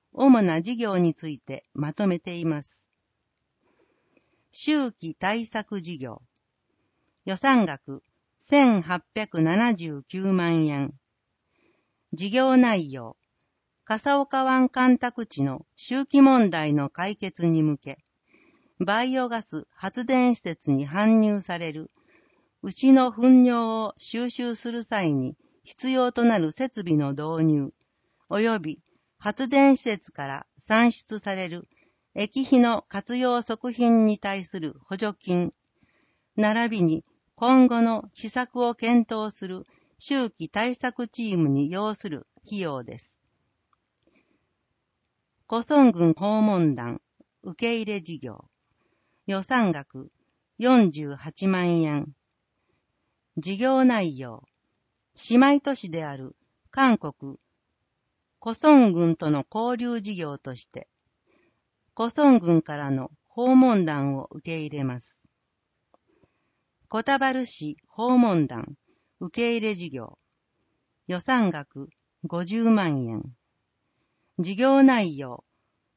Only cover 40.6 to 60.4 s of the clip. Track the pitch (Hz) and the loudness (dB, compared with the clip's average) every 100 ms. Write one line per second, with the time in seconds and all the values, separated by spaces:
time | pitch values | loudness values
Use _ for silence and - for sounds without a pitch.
40.6 | 233 247 254 - 240 - 226 180 151 139 | -4 -4 -8 -8 -10 -8 -4 0 2 2
41.6 | 143 180 214 208 208 139 - _ - 208 | 0 -4 -6 -6 -10 -12 -16 _ -12 -8
42.6 | 170 135 117 120 - _ _ _ _ _ | -6 -8 -12 -18 -20 _ _ _ _ _
43.6 | _ _ _ _ _ _ _ _ _ _ | _ _ _ _ _ _ _ _ _ _
44.6 | _ _ _ _ _ _ _ _ - 226 | _ _ _ _ _ _ _ _ -8 -6
45.6 | 233 294 254 170 170 160 196 220 214 190 | 0 4 6 4 2 0 0 0 2 2
46.6 | 160 127 120 123 _ _ _ _ - 165 | 0 -2 -6 -12 _ _ _ _ -16 -6
47.6 | 233 233 214 202 165 156 127 - - _ | -4 -4 -6 -8 -10 -12 -14 -16 -20 _
48.6 | _ _ _ _ _ _ - 196 190 254 | _ _ _ _ _ _ -8 -6 -2 0
49.6 | 208 151 139 131 - _ _ _ _ - | 0 -2 -8 -18 -20 _ _ _ _ -2
50.6 | 240 254 196 151 147 139 156 - 190 185 | 4 4 4 0 -10 -12 -14 -6 -2 0
51.6 | 175 170 160 147 147 - _ _ _ _ | 0 0 0 -2 -6 -14 _ _ _ _
52.6 | _ _ _ _ _ _ _ - 156 196 | _ _ _ _ _ _ _ -12 -8 -4
53.6 | 254 262 254 226 175 131 127 110 _ _ | 0 2 2 2 -2 -6 -12 -16 _ _
54.6 | _ _ _ _ _ - - 233 269 285 | _ _ _ _ _ -14 0 4 4 4
55.6 | 285 262 185 160 151 139 131 - _ _ | 0 -6 -6 -8 -10 -12 -14 -18 _ _
56.6 | _ - 269 220 151 - 139 135 _ _ | _ 0 2 2 -2 -12 -16 -16 _ _
57.6 | _ _ _ _ _ _ _ _ 226 226 | _ _ _ _ _ _ _ _ -10 0
58.6 | 311 285 226 170 170 160 156 147 - 214 | 6 8 8 4 2 2 2 0 -2 -4
59.6 | 240 247 240 233 196 190 156 139 | -4 -4 -4 -6 -8 -8 -10 -10